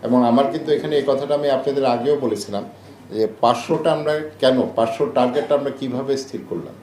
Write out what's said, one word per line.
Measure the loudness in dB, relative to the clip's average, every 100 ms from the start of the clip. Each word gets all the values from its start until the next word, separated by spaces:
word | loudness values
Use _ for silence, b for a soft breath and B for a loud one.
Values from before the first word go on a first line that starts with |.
এবং | 2 4 4
আমার | 4 2
কিন্তু | 0 0
এখানে | 0 2 0
এই | 2
কথাটা | 0 0 0
আমি | 0
আপনাদের | 0 0 0 0
আগেও | 0 0 0
বলেছিলাম | 0 -2 -4 -8 -8 B B B B
যে | -2 -2 2
পাঁচশোটা | 2 2 0 0 0
আমরা | 0 0 -2 -4 0
কেন, | 2 2 0 0
পাঁচশো | 0 0 0
টার্গেটটা | 2 2 0 0 0
আমরা | 0 -6
কীভাবে | -6 -4 -2 -2
স্থির | -4 -12 -8
করলাম? | -8 -8 -16